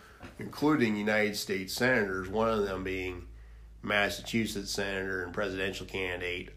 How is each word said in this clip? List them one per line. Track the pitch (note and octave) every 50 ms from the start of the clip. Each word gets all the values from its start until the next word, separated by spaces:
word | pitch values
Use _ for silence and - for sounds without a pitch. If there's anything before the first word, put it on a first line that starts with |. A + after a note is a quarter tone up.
| - - - - - - - -
including | - - - - C#3+ D3 D#3 C#3 A#2+ A2 G#2+
United | G#2 G#2 G#2+ G#2+ G#2+ G#2+ G#2 G2+
States | - - - G2+ F#2+ F#2 F#2 -
senators, | - A#2+ B2+ C3 B2 G#2+ F#2+ F#2 F#2+ F#2 F#2
one | G2+ A2 A2 A2+
of | A2+ G#2+ G2+
them | G2 F#2+ F#2 F#2
being | F#2+ F#2+ F#2 F2+ F#2 F2+ F2+ F2+ - - - - - - - - - - -
Massachusetts | - G2+ G#2 G#2 G2+ G2 F#2+ - - - - A#2 A2 G2+ A2 G#2 G2 G2
senator | - - G2 G2 G2 F#2+ F#2+ F#2+ F#2+ F#2 F2+
and | F2 F2
presidential | G#2+ G#2 G2 F#2+ F#2+ F#2+ G2+ F#2+ - F#2
candidate, | F#2 - F#2+ F#2 F#2 F2+ F2+ F2+ F2+ F2 F2+ - - -